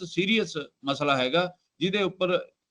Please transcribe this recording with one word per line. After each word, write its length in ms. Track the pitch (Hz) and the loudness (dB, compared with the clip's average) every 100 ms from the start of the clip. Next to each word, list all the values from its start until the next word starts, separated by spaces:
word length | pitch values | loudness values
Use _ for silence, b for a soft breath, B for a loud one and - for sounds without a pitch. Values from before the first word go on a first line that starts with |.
ਸੀਰੀਅਸ 540 | 180 - 190 226 175 156 143 _ | -4 -2 2 2 0 -6 -10 _
ਮਸਲਾ 320 | 139 139 143 135 | -4 -2 2 2
ਹੈਗਾ 380 | 127 160 180 - _ _ | 2 2 0 -4 _ _
ਜਿਹਦੇ 220 | 175 202 | -2 0
ਉੱਪਰ 440 | 185 190 185 180 - _ _ | -2 0 0 0 -2 _ _